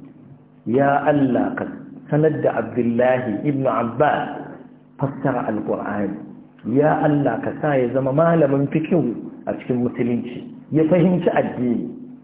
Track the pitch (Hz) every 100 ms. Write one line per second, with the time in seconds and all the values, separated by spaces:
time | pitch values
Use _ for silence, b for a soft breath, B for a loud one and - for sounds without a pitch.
0 | - - - - - - - 123 139 143
1 | 151 143 135 117 98 - - - - -
2 | - 147 156 151 131 - 110 110 117 117
3 | 127 127 110 101 147 135 131 113 117 117
4 | 147 107 - - - - - - _ -
5 | 135 - 143 120 - 104 110 98 101 104
6 | 98 - - - - - 110 127 151 151
7 | 151 147 135 113 113 - 151 139 120 131
8 | 131 139 165 170 143 139 139 160 156 170
9 | 120 101 - - - 104 - 123 123 -
10 | 117 120 - - - - - 147 160 180
11 | 180 175 226 - 131 - 123 107 90 -
12 | - -